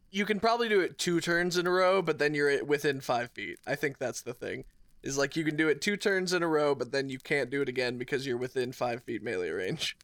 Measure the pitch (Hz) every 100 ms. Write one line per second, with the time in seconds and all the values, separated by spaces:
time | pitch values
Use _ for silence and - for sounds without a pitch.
0 | _ 190 208 214 226 240 233 202 165 -
1 | - 170 165 170 175 175 180 180 185 190
2 | 170 151 147 151 143 139 139 143 147 135
3 | 131 120 123 - 104 - - 143 151 131
4 | 147 - - - 104 110 - - - -
5 | 131 139 139 160 156 151 160 151 - 202
6 | 214 190 185 180 170 151 147 139 123 139
7 | 135 131 - 147 131 139 135 127 123 123
8 | 127 139 135 120 127 135 123 131 123 120
9 | - 117 120 92 87 85 92 156 - -